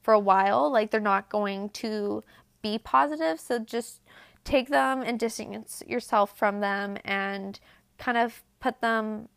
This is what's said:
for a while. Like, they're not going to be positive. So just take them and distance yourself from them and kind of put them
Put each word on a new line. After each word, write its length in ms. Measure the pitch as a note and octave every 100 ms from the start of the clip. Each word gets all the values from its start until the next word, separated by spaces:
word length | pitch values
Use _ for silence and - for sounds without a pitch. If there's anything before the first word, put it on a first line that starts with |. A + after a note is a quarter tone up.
for 120 | -
a 60 | G#3+
while. 520 | G3 F#3+ G3 A3+ D4
Like, 200 | B3 A3
they're 100 | A3
not 280 | G#3 G3 G3+
going 400 | G#3+ G3+ G3 G3+
to 520 | - A3 G#3+ G3+ G#3+ - - _ _
be 160 | G#3+ A3
positive. 640 | - C4 C#4+ D#4 D#4+ D#4+
So 180 | - A#3+
just 400 | A3 A#3 - - _ - - _
take 240 | - C#4 C4
them 320 | C4+ C4 C4
and 180 | A#3 A#3+
distance 640 | A#3 - - G#3 A3+ -
yourself 520 | - A#3+ - G#3+ G3+ -
from 240 | G#3 G3+
them 360 | G3+ G3+ G3+ G3+
and 560 | - G3 C#3 G2 G2 G3 _ _ _ -
kind 200 | - A#3
of 240 | A#3 - _ _
put 180 | C4 B3
them 480 | A3+ A3+ A3 G#3+ A3+